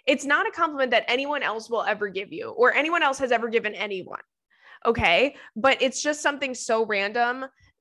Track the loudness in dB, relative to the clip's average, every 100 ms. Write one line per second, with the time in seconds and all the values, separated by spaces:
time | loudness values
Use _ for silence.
0 | 0 0 2 2 0 0 -2 0 2 2
1 | 2 -2 0 -2 -2 -4 -4 -4 0 -2
2 | -2 -6 -10 -10 -8 4 4 4 2 2
3 | 2 0 0 0 2 -2 -2 -6 -6 -6
4 | -10 -14 -16 _ _ _ -20 -6 -2 2
5 | 4 4 2 -2 -18 0 2 4 0 0
6 | -4 0 -2 -2 -6 -6 -2 0 0 0
7 | -2 0 -2 -2 -8 _ _ _